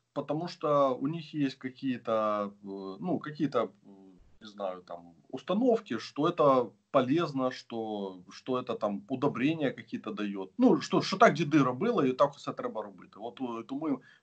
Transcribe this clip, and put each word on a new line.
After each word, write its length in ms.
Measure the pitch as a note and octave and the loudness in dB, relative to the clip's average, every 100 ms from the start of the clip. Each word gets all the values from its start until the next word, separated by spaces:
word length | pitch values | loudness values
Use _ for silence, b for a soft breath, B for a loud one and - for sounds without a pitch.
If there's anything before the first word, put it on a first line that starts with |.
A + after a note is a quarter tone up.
| _ | _
потому 340 | - D3 D3+ F3 | -8 -4 -4 -6
что 480 | - D3+ C#3+ C#3 B2 | -4 0 4 2 0
у 120 | C#3 | -4
них 260 | E3 D3+ | -4 -6
есть 220 | D#3 C#3 - | -2 -2 -4
какие-то, 960 | C3 B2+ C3+ A#2+ A#2+ A2 G#2+ G#2 G2+ G2+ | -12 -6 -4 -4 0 0 2 0 -2 -8
э, 40 | G2+ G2 F#2+ F#2 | -10 -8 -8 -6
ну, 200 | F3+ D3 | -4 -4
какие-то, 520 | D3+ D3+ - A#2+ G#2 - | -4 -4 -2 0 -2 -6
м, 360 | - G2 F#2+ F2+ - - | -20 -20 -20 -20 -20 -20
не 60 | A2 | -18
знаю, 360 | G2+ F#2+ F#2 | -8 -6 -8
там, 320 | F2+ E2+ F2 - _ | -12 -16 -16 -20 _
установки, 680 | C3 - G3 B3+ G#3+ - A2+ | -8 -2 2 2 2 0 -8
что 300 | - - D#3+ | -6 -2 0
это 420 | E3+ D3 C3 A#2 - _ | 4 4 4 2 -6 _
полезно, 600 | C#3 B2 D#3 E3 C3+ B2+ | 2 4 2 0 0 -2
что, 680 | B2+ - A#2 A2 G#2 G2 F2+ F2+ | -4 -8 -6 -4 -4 -6 -10 -18
что 280 | - - B2+ | -12 -4 -4
это 180 | B2 A2+ | -2 -4
там 280 | G#2+ G2+ - | -2 -4 -6
удобрения 640 | B2+ C#3+ A2 C3+ E3 C3+ | -2 -2 0 0 0 -2
какие-то 400 | A#2 - A2 G#2+ | -4 -8 -10 -8
даёт. 420 | G2+ G#2 G2 F#2+ - | -6 -4 -6 -6 4
Ну, 220 | B3 D#3 | 4 4
что, 200 | - E3+ | 2 0
что 160 | - F#3+ | 2 6
так 160 | A3 | 6
деды 280 | D3 D#3 D3+ | 6 2 4
робили, 460 | B2+ B2 A3+ G#3+ C3 | 4 2 0 2 2
и 40 | |
так 200 | B2+ C#3+ - | 4 2 0
всё 180 | - | -10
треба 300 | C3+ B2 A2 | -8 -6 -6
робити. 340 | G#2 F2+ - F#2+ | -10 -12 -20 -14
Вот, 240 | A2+ - | -12 -8
э, 220 | B2+ A2+ A2 | -6 -6 -8
то 80 | C3+ | -6
мы, 240 | D#3 C3 b b | -4 -4 b b